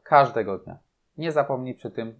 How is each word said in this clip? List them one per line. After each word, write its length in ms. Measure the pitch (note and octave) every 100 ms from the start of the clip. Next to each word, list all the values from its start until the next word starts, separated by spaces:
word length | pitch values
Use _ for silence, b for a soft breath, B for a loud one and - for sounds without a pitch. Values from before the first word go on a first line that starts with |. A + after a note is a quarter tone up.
każdego 560 | - D3 C3 A#2 G2+ F#2+
dnia. 200 | - - _ _ _ -
Nie 140 | E3
zapomnij 420 | D3+ C#3+ C3 C3
przy 160 | - A#2
tym 240 | - A2+ A2+